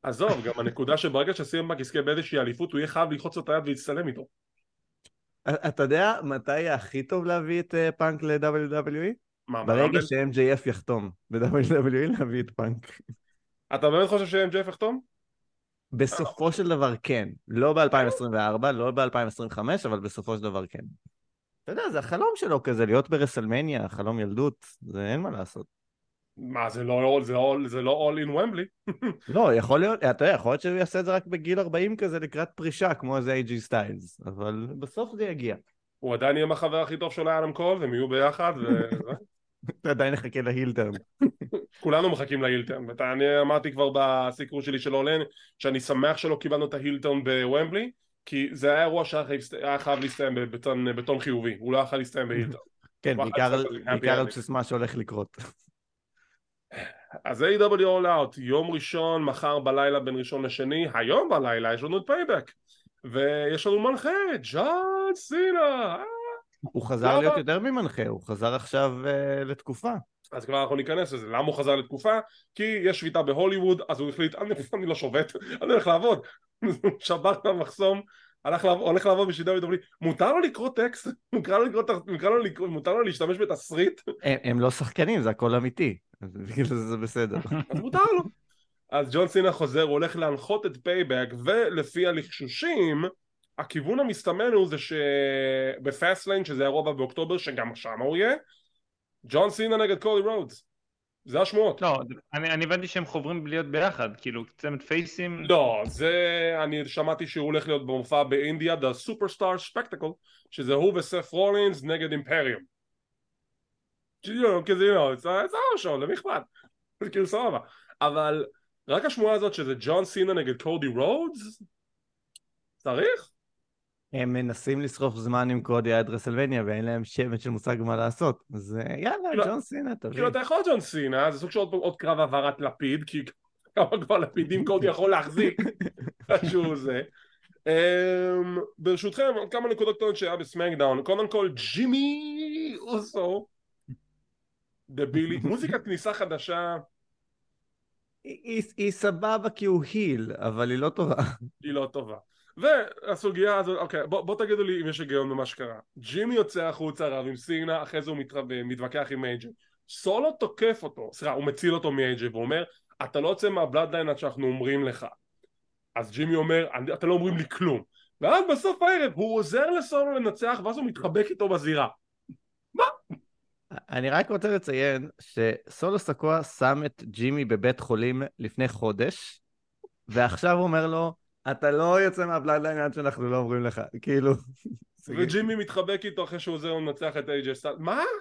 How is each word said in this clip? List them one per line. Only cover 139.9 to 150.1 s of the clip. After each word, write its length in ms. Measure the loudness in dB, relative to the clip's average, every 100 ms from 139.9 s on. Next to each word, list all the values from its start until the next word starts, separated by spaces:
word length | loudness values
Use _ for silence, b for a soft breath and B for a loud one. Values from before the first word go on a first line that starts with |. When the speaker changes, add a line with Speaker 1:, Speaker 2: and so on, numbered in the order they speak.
| 2
Speaker 1:
קטנות 200 | -2 0
שהיה 200 | -2 -4
בסמקדאון. 680 | -6 -2 -2 2 4 2
קודם 240 | 2 0 2
כל, 220 | 0 0 -2 -6
ג'ימי 1000 | 0 2 2 2 -2 -6 -6 -6 -6 -6 -8
אוסו, 680 | -6 -6 -4 -4 -2 -4 -8 _ _ _ -18 -18 _ _ _ _ _ _ _ _ _
דבילי, 480 | -6 -2 0 0 -2
Speaker 2:
<laughs> 60 | -2
Speaker 1:
מוזיקת 360 | -2 -2 -4 -4
כניסה 280 | -4 -4
חדשה. 640 | -4 -4 -6 -4 -4 -4 -6 -10 _ _ _ _ _ _ _ _ _ _ _ _ _
Speaker 2:
היא, 160 | -20 -16
היא, 200 | -6 -6 -6 -2
היא 140 | -4
סבבה 580 | 0 0 0 0 0 -2
כי 160 | -2 2
הוא 180 | 2 2
היל, 380 | -2 0